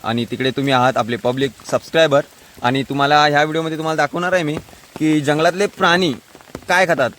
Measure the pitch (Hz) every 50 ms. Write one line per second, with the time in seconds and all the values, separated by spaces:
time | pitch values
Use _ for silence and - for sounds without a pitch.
0 | - 107 113 120 117 - 123 117 127 131 117 139 135 139 135 123 123 131 117 123
1 | 117 110 120 107 - 123 127 135 139 135 107 - - - - 120 - - - 165
2 | 160 151 143 139 - - - - - - - - - 123 135 135 131 - 135 139
3 | 139 143 147 147 147 151 147 143 151 156 156 160 160 160 156 151 156 160 160 151
4 | 147 139 - 175 180 180 185 180 165 147 151 165 - - - - - - - -
5 | 151 156 156 156 143 139 147 151 160 175 175 185 202 202 - - 196 175 170 180
6 | 185 156 120 - _ _ - - - - - - - - 180 185 190 170 165 143
7 | 131 113 -